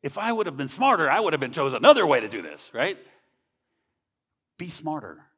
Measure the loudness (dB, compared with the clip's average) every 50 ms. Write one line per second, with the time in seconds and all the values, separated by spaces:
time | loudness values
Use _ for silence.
0 | -8 -8 -8 -4 -4 -4 -2 -2 -4 -4 -4 -8 -8 -8 -4 0 2 2 4 4
1 | 2 2 2 2 2 0 0 -2 -4 -4 -2 -2 -2 -2 -2 6 8 8 8 8
2 | 6 2 2 2 0 -2 -8 -10 -10 -12 -16 -18 -20 -14 -6 -4 -4 -4 -4 -10
3 | -16 _ _ _ _ _ _ _ _ _ _ _ _ _ _ _ _ _ _ _
4 | _ _ _ _ _ _ _ _ _ _ _ -16 -14 -14 -14 -12 -10 -8 -10 -8
5 | -10 -14 -18 -18 -20 _ _